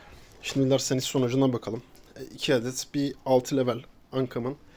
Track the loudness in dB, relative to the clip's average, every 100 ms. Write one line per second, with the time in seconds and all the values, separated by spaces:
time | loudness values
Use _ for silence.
0 | -20 -20 -20 -14 -6 0 2 2 2 -2
1 | 0 0 2 4 2 2 -4 -8 -10 -20
2 | -20 -18 -16 -6 0 0 0 -6 -6 -4
3 | -4 -4 2 2 4 0 0 -2 -6 -20
4 | -8 -4 -2 -4 -6 -8 -14